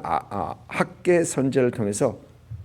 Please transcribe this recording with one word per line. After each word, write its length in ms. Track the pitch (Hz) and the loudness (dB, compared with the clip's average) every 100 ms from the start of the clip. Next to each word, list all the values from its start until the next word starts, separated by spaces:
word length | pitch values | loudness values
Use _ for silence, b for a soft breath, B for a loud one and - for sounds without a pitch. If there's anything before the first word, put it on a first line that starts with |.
아, 180 | - 82 - | 0 -2 -2
아, 240 | 101 82 - - | -6 -6 -8 -6
학개 580 | - 185 - - 175 | -4 -4 -2 2 4
선지자를 480 | 165 - 135 131 123 | 4 0 0 2 2
통해서 540 | 120 101 101 131 104 - - - - | 2 -2 0 0 -2 -12 -20 -16 -16